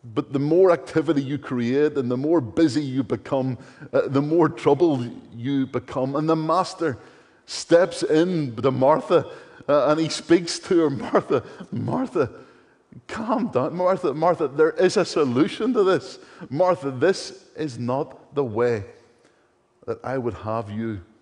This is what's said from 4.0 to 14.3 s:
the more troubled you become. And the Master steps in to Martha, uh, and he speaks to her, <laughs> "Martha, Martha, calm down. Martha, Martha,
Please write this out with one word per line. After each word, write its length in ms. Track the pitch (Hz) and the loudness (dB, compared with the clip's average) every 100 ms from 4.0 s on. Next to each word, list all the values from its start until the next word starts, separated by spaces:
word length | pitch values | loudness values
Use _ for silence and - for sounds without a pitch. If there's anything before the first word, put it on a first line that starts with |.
| - | 0
the 140 | 139 | 0
more 280 | 147 165 160 | 0 2 2
troubled 600 | 160 151 143 170 139 120 - - | 2 2 4 4 2 -4 -10 -18
you 320 | 117 120 139 135 | -10 -4 -2 -2
become. 500 | 127 - 143 131 139 | -4 -6 -4 -2 -2
And 140 | 156 | 0
the 60 | 160 | 0
Master 640 | 156 170 180 - 165 117 - - _ _ _ | 2 0 0 -2 -4 -4 -12 -20 _ _ _
steps 560 | - - 170 185 - | -14 4 4 4 0
in 520 | - 156 175 175 143 113 | 0 2 2 0 -4 -2
to 120 | 135 | -2
Martha, 560 | 127 131 160 - 175 - - - - - | 2 4 4 4 2 2 -12 -20 -18 0
uh, 200 | 147 135 | 2 2
and 120 | 156 | 2
he 100 | 160 | 0
speaks 500 | - - 170 165 - | -4 2 2 2 -10
to 220 | - 175 | 0 2
her, 80 | 156 | 2
<laughs> 20 | |
"Martha, 520 | 139 - 226 - 139 - - - | 0 -2 -2 0 -4 -4 -18 -12
Martha, 580 | 120 113 247 262 175 139 - - _ _ _ _ - _ | -8 -4 -4 -4 -2 -4 -4 -20 _ _ _ _ -20 _
calm 400 | - 226 262 254 | -12 -4 -4 -2
down. 280 | 123 139 165 | -2 -2 0
Martha, 380 | 180 190 165 | 0 0 -2
Martha, 340 | 139 160 | 0 0